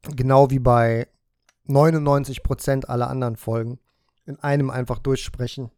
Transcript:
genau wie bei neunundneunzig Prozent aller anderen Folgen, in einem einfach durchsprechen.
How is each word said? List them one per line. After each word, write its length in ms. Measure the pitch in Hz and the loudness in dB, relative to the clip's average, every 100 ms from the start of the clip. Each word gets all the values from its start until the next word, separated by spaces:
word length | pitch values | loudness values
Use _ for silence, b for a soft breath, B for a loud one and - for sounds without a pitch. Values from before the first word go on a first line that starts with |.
genau 460 | - 139 127 135 139 | -10 -4 4 6 6
wie 100 | 135 | 4
bei 480 | 123 120 117 113 - _ _ _ _ _ 147 | 2 4 2 0 -6 _ _ _ _ _ 0
neunundneunzig 760 | 139 156 160 147 143 139 131 | 4 4 4 0 0 -2 -8
Prozent 460 | - - - 135 - | -6 -4 -2 -2 -2
aller 220 | 123 120 | -4 -4
anderen 260 | 131 123 113 | -4 -6 -6
Folgen, 440 | - 113 113 127 _ _ _ _ - | -6 -4 -6 -10 _ _ _ _ -16
in 140 | 143 | -8
einem 300 | 147 143 135 | -2 0 0
einfach 300 | 123 123 120 | -4 -6 -4
durchsprechen. 720 | 139 135 - - 120 - 120 | -2 -4 -4 -8 -8 -8 -14